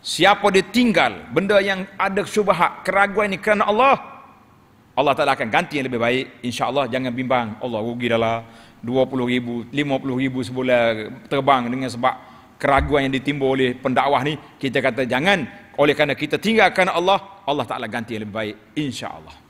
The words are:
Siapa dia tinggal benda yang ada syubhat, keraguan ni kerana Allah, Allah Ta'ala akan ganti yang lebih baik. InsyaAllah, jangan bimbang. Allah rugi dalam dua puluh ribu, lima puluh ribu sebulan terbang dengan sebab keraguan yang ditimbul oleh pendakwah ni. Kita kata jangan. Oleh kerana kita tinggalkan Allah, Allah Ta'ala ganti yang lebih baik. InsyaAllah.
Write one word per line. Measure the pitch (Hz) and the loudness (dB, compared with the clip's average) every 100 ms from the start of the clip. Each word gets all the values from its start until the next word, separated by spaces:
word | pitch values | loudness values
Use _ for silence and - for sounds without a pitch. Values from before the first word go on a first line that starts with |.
Siapa | - - 180 202 202 | -8 2 4 4 4
dia | 190 185 | 2 0
tinggal | 233 247 170 131 92 78 | 2 2 4 2 -2 -4
benda | 127 190 202 | -2 2 2
yang | 196 190 185 - | 2 -2 -6 -4
ada | 196 196 185 | -2 -2 -2
syubhat, | - 202 175 175 - | -2 2 2 2 -2
keraguan | - 196 202 190 208 | -2 2 2 2 -2
ni | 190 | -2
kerana | - 208 | 0 2
Allah, | 208 208 262 240 - - - - _ _ _ _ _ - | 2 4 4 4 0 -20 -20 -20 _ _ _ _ _ -2
Allah | 143 | 0
Ta'ala | 127 143 135 | 2 2 0
akan | 123 | 0
ganti | 139 175 147 | -2 -2 -4
yang | 127 | -4
lebih | 123 | -2
baik. | 117 127 127 - | 0 0 -4 -8
InsyaAllah, | 123 117 123 135 131 | -8 -4 -2 -2 -2
jangan | 123 131 | -2 -4
bimbang. | 120 127 127 117 104 | -6 0 0 0 -6
Allah | 127 113 113 | -6 -4 -4
rugi | 120 120 | -4 0
dalam | 113 113 117 117 - - - | 2 0 -2 -6 -20 -20 -14
dua | 117 131 127 | -4 0 2
puluh | 131 123 | 0 0
ribu, | 123 120 120 117 | -2 -2 -8 -6
lima | 139 143 135 | -4 -2 -2
puluh | 135 127 | -2 -2
ribu | 135 127 | -2 -2
sebulan | 113 127 127 123 117 110 107 - - | -6 -4 2 4 4 0 -6 -12 -4
terbang | 139 135 135 120 | -2 2 2 2
dengan | 127 131 | -6 -6
sebab | 117 127 - - - - - | -2 -2 -2 -12 -20 -20 -4
keraguan | 139 139 139 143 135 | 2 2 2 0 0
yang | |
ditimbul | 131 135 143 135 | -2 -4 -2 0
oleh | 135 131 123 | 2 0 -2
pendakwah | 135 127 135 139 135 | -2 0 2 0 -2
ni. | 151 - - | -6 -12 -8
Kita | 139 131 | -2 0
kata | 131 117 131 | 0 0 0
jangan. | 123 165 196 117 - - - | 2 2 2 -2 -10 -16 2
Oleh | 147 | 2
kerana | 143 147 135 | 4 0 0
kita | 151 151 | -2 -2
tinggalkan | 196 220 190 - 180 | 2 4 4 4 0
Allah, | 165 180 196 - - - | 2 2 0 -2 -12 -4
Allah | 143 120 | -4 -2
Ta'ala | 123 120 | -6 -6
ganti | 120 117 110 | -8 -6 -8
yang | 107 | -6
lebih | 104 | -6
baik. | 107 - - | -6 -8 -12
InsyaAllah. | - 147 113 107 78 80 - _ | -6 -6 -6 -10 -14 -18 -20 _